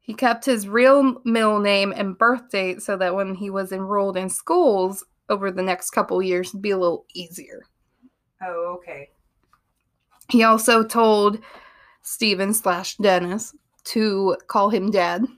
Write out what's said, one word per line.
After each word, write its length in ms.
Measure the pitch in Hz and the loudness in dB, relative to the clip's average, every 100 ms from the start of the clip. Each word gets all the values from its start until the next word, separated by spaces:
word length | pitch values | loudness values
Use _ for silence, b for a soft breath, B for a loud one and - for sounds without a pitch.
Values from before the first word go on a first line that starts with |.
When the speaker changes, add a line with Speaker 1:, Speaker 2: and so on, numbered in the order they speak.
Speaker 1:
He 140 | - | -12
kept 300 | 220 247 233 | -2 0 0
his 220 | 269 233 196 | 0 -2 0
real 540 | 214 254 277 269 247 | 4 6 6 4 0
middle 360 | 233 226 220 208 | -2 2 2 2
name 320 | 202 202 196 | 2 2 0
and 240 | 170 196 185 | -2 -6 2
birth 320 | 233 247 - | 2 2 -2
date 320 | 202 185 - | -4 -4 -6
so 140 | - 196 | -6 -2
that 180 | 185 | -2
when 220 | 190 190 190 | -2 -4 -6
he 120 | 202 | -6
was 220 | 196 190 | -6 -6
enrolled 460 | 190 190 202 196 185 | -8 -4 -2 0 -2
in 120 | 185 | -6
schools 760 | - - 349 320 196 185 196 - _ _ | -8 -2 2 4 2 0 -4 -16 _ _
over 240 | 208 196 | -4 -4
the 100 | 185 | -4
next 280 | 185 180 - | -4 -4 -4
couple 300 | - 190 180 | -4 -2 -2
years, 280 | 185 180 185 | 0 -2 -4
it'd 120 | 202 | -6
be 100 | 202 | -4
a 60 | 196 | 0
little 300 | 175 165 _ | 0 -2 _
easier. 480 | 180 170 175 - - _ _ _ _ 254 _ _ _ | -16 -16 -18 -20 -20 _ _ _ _ _ _ _ _
Speaker 2:
Oh, 320 | 185 170 175 180 | -10 -8 -8 -8
okay. 320 | 175 143 143 _ _ _ _ _ _ _ _ _ _ _ _ | -14 -18 -18 _ _ _ _ _ _ _ _ _ _ _ _
Speaker 1:
He 140 | 240 | 4
also 400 | 226 220 226 226 | 4 4 4 2
told 560 | 220 233 220 214 208 214 B B B B B B | 2 2 4 4 2 0 B B B B B B
Stephen 500 | - - 220 185 196 | -16 -4 -2 0 -2
slash 440 | 214 196 175 190 - | -2 -2 -2 -4 0
Dennis 580 | 202 185 175 202 - - _ _ | 2 2 0 -6 -10 -18 _ _
to 520 | - 226 220 196 196 - - | -8 -2 0 0 0 -2 -2
call 220 | 220 202 | 0 2
him 200 | 208 196 | 2 0
Dad 340 | 202 175 175 247 | 0 0 0 -4